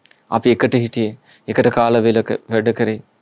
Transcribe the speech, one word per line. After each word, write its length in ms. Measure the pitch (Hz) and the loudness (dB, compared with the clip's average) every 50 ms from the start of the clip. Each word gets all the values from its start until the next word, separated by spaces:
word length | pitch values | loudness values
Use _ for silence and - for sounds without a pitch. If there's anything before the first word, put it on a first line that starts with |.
| _ _ _ _ _ - | _ _ _ _ _ -6
අපි 240 | 113 113 - 123 | -4 0 2 2
එකට 220 | 117 - 135 113 - | 2 2 2 0 0
හිටියේ, 420 | 123 117 113 - 117 113 107 107 - _ _ - _ _ - | 0 -2 -2 -2 -4 -4 -4 -6 -10 _ _ -20 _ _ -4
එකට 240 | 110 131 127 120 | -2 0 0 2
කාල 320 | 117 123 117 117 120 117 110 | 2 2 2 2 2 2 2
වේලක 260 | 117 110 113 110 - 107 - - | 2 2 0 0 -2 -6 -8 -6
වැඩ 280 | - 117 110 107 120 110 | -4 -4 -2 0 0 -2
කරේ. 280 | - 117 107 110 110 - _ _ _ | -2 -2 -4 -4 -6 -12 _ _ _